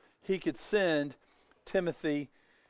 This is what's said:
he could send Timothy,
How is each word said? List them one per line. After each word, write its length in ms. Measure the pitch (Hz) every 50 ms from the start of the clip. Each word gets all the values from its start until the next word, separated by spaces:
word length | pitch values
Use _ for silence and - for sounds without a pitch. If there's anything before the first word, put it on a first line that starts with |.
| _ _ _ _
he 180 | _ - 190 175
could 200 | - 170 139 -
send 580 | - - 214 214 190 175 156 147 143 147 - _ _ _ _ _ _ _ _ _ _
Timothy, 640 | - - 190 180 170 151 - - 160 147 147 143 - _ _ _ _ _ _ _